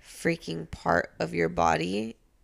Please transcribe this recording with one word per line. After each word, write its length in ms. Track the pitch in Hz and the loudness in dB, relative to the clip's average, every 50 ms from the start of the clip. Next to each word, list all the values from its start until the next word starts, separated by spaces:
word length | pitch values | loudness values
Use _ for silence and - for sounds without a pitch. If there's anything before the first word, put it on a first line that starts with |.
| - | -20
freaking 640 | - - - - 170 165 165 - - 165 165 165 - | -20 -10 -4 -2 -2 -2 -2 -4 -8 -8 -8 -8 -10
part 420 | - - - - 170 - - - - - | -10 -4 0 2 2 2 2 0 -4 -6
of 140 | - 165 175 | -6 -4 0
your 160 | 170 82 82 | 0 0 0
body 680 | - 175 82 82 160 156 160 175 190 208 220 226 233 _ _ _ _ _ | 2 2 4 4 4 2 0 -2 -2 -4 -4 -6 -8 _ _ _ _ _